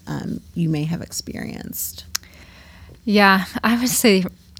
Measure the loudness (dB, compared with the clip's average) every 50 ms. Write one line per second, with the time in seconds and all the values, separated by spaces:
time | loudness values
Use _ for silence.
0 | -10 -10 -8 -8 -8 -8 -8 -10 -12 -10 -6 -4 -2 -2 -2 -2 -2 -4 -6 -6
1 | -8 -10 -12 -12 -12 -10 -10 -10 -10 -10 -10 -12 -12 -12 -10 -10 -10 -10 -12 -14
2 | -12 -10 -10 -10 -10 -12 -20 -20 -20 -20 -20 -20 -20 -20 -20 -20 -20 -20 -20 -10
3 | -4 0 4 6 6 6 6 4 2 -2 -6 -2 0 0 0 2 0 0 0 2
4 | 4 6 6 4 4 0 -6 -12 _ _ -16 -12